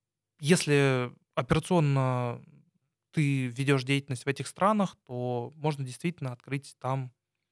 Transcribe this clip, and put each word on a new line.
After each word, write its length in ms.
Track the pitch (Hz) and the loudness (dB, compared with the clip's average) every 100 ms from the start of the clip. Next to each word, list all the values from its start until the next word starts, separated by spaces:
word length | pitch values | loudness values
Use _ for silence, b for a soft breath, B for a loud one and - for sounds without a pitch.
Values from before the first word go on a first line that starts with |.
| _ _ _ _ | _ _ _ _
если 720 | 147 175 147 143 139 127 123 - _ | 2 2 4 4 4 2 -2 -8 _
операционно 1080 | - 123 160 - 180 147 135 131 127 123 120 - 143 _ _ _ _ _ | -6 0 0 2 2 4 2 2 0 -4 -6 -14 -20 _ _ _ _ _
ты 360 | 165 143 139 127 | 0 2 2 -2
ведёшь 360 | 120 139 135 | -2 2 2
деятельность 400 | 127 139 139 123 | 2 -2 -2 -4
в 40 | 139 | -4
этих 180 | 135 - | -4 -8
странах, 500 | - 196 214 185 - - | -2 2 2 0 -4 -12
то 460 | 123 123 120 120 151 | -6 -4 -4 -6 -4
можно 280 | 147 143 | -4 -4
действительно 480 | 127 123 175 170 131 | -8 -6 -6 -4 -8
открыть 440 | 123 - 139 - - | -10 -8 -8 -8 -8
там, 320 | 127 135 127 - _ _ _ | -4 -4 -6 -12 _ _ _